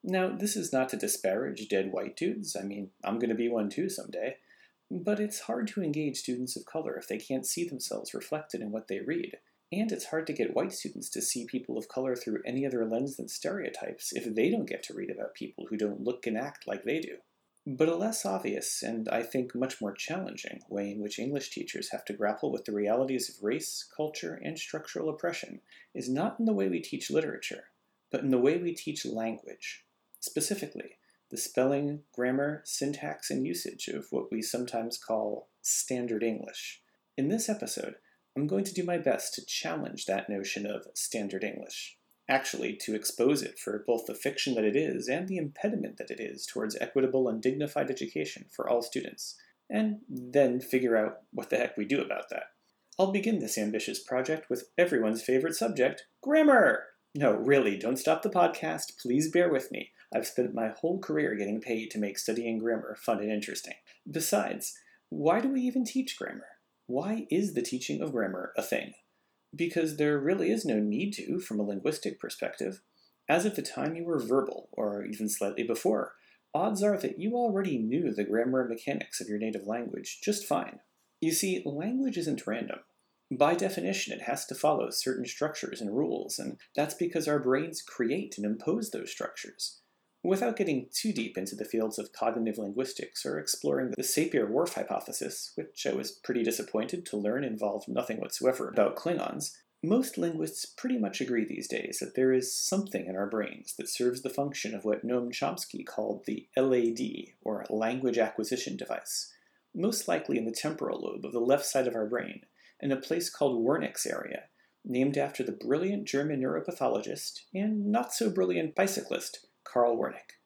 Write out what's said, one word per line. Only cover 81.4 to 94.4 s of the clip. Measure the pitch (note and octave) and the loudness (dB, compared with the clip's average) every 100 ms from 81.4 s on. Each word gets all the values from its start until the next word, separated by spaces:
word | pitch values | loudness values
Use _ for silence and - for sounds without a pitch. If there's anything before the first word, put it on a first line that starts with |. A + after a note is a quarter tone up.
| G3 F3+ | 2 0
language | - C#3+ F#3+ B3+ C4+ F#3 | -2 -4 -2 0 0 0
isn't | D#3+ - - | 0 -2 -2
random. | G#2+ - - - _ _ _ _ | -2 -2 -8 -10 _ _ _ _
By | B2+ D3 F3 | 4 6 6
definition, | G3 F#3 F3 F#3+ - | 2 0 0 -2 -2
it | - | -6
has | - C3+ - | -4 -4 -4
to | B2+ | 2
follow | D3+ C#3+ A#2 | 4 4 2
certain | - - C3 A#2+ | -2 0 -2 -4
structures | - D3+ - - - | -2 -2 -2 -6 -4
and | G#2+ A2 | -2 0
rules, | D3+ - - - | 2 0 -4 -4
and | - - - - | -6 -8 -8 -2
that's | D3+ - | -2 0
because | F3 E3+ D#3 | 0 0 2
our | D3 | 2
brains | B2+ C3+ E3 D#3+ | 4 4 2 -6
create | - - A#2 D#3 G#3 - | -12 0 0 2 -2 -4
and | G#2 | -2
impose | A2 - G#3+ G#3 | 0 0 0 -2
those | - - | -6 -8
structures. | - - - - - - - _ _ _ _ | -6 -6 -6 -14 -8 -8 -8 _ _ _ _
Without | E3+ F#3+ A#3+ A3+ | 0 2 2 2
getting | F#3 C#3 - | 2 2 -2
too | - A3 | -2 0
deep | G3+ A2 - | 0 -2 -4
into | F#2+ G#2 | -6 -6
the | G#2+ | -2
fields | A2+ A2 G#2+ | 0 0 -2
of | G#2 | -8
cognitive | - A2+ A#2 A2+ G#2+ | -2 0 2 -2 -2
linguistics | G2+ G#2 C3 - - - C#3 | -4 -2 -4 -4 -8 -6 -4
or | D3+ | -4
exploring | - - D3 C#3 B2+ - | -2 0 2 2 0 -2
the | |
Sapir-Whorf | - - E3 C#3+ | 0 2 4 2